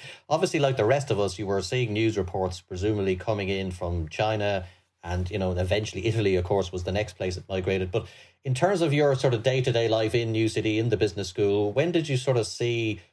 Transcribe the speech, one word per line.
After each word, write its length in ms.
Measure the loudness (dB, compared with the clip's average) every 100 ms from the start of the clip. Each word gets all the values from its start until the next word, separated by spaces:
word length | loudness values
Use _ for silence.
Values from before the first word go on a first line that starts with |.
| -14 -16 -2
Obviously, 280 | 0 2 2
like 200 | 2 2
the 80 | 2
rest 260 | 2 2
of 80 | 0
us, 180 | 0 -2
you 80 | -2
were 160 | -2
seeing 300 | 0 -2 0
news 260 | 2 2 0
reports 440 | -2 -2 -4 -4
presumably 560 | -10 -4 0 0 0 0
coming 320 | -2 -2 -2
in 220 | -2 -4
from 360 | -4 -4 -4 -4
China 560 | -2 0 0 0 -2 -4 -14 _ _
and, 260 | -6 -4 -4
you 80 | -2
know, 140 | -2
eventually 540 | 0 0 -2 -2 -4 -2
Italy, 320 | 0 2 2
of 80 | 2
course, 260 | 0 -2
was 140 | -6 -4
the 80 |
next 240 | -2 -4 -6
place 180 | -6 -6
it 80 | -6
migrated. 420 | -4 -2 -2 -2
But 160 | -4 -6 -12 -20 _ -4
in 80 |
terms 260 | 0 2 2
of 140 | 2
your 220 | 4 4 4
sort 180 | 2
of 100 | 2
day-to-day 460 | 2 2 2 2 2
life 260 | 2 2 0
in 180 | 0
U 140 | 2 2
C 140 | 0
D, 180 | 0 2
in 100 | 2
the 80 | 2
business 300 | 2 0 -4
school, 460 | 0 2 4 2
when 180 | 2 2
did 160 | 0 0
you 80 | 0
sort 220 | 2 2
of 100 | 0
see 540 | -2 0 0 -2 -4 -10